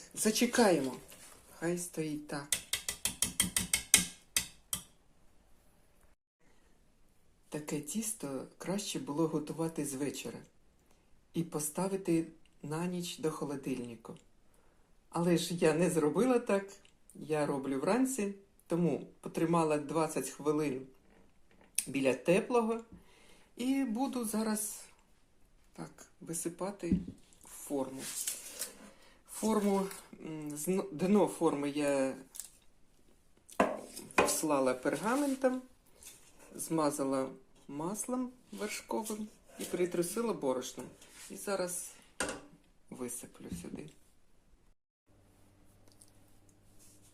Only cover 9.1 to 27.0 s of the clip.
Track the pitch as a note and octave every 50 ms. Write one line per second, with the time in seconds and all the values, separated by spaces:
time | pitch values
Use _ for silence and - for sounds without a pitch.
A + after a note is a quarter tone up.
9.1 | C#3+ D3+ E3 D#3 D#3+ D#3 D3 - D3 D3 E3 D#3+ E3 - D3 C3+ C3+ C3 C#3+ C3
10.1 | - - - A#2+ G2 - - - _ - _ - _ _ _ _ - _ _ _
11.1 | - - _ _ - E3+ E3 - - D#3 D3+ - - - F3+ G3 G3 F#3 - -
12.1 | E3 E3 E3 - - - - - _ - - D3 D3 D#3 F3 F3+ F3+ F3+ F3 F3
13.1 | - - - D#3 D3+ - D#3+ C#3 C#3+ C3+ - D3 C3 B2 A#2+ A#2+ A#2 A2+ - -
14.1 | E3 E3 - - - _ _ - _ - _ - _ _ - _ _ _ _ _
15.1 | - E3 E3+ F3 F3 E3 - - F3 E3+ - D#3+ D3+ D3 E3+ F3 - E3 D3 D3
16.1 | C3+ F3+ A#3 C4 B3+ A#3+ A#3+ - G3+ G3 G3 - - - - - - _ _ -
17.1 | - - C#3+ C#3+ D#3 D3+ D3 C#3 D3 C#3 C3 C3+ C3+ C3+ C#3+ F3 G3+ B3 C4 B3+
18.1 | - - G3+ G3+ G3+ - - _ _ - _ - E3+ E3+ F3 D#3+ C3+ A#2 - -
19.1 | - - - B2 - - E3 E3 E3+ E3+ D#3+ D#3 D3+ D3 D3 C3+ D3 D#3+ D#3+ D3+
20.1 | - C#3 B2+ - - - C#3+ D3 D3+ D3+ D#3 C#3+ B2+ C3 C3 - - - _ -
21.1 | - - - - _ - - - - - - - _ - - - C#3+ C#3 C3 C3
22.1 | A#2+ - - - E3+ G3+ A3 - B3 A#3+ A3+ A3 A3+ A3+ A3+ - - - - -
23.1 | - - - - - - - _ - - A#3+ B3+ C4+ C#4 C4+ A#3 G#3 A#3 C4+ C4+
24.1 | C4+ B3+ A#3 G#3+ - G#3+ A3 A3 G#3+ G#3 - - - - - - - _ _ _
25.1 | - _ _ _ _ _ - _ _ _ _ - _ - E3+ D3+ - - - -
26.1 | - _ - - E3 E3+ - F3 E3+ - F3+ G3 G3+ - - E3+ F3+ F3+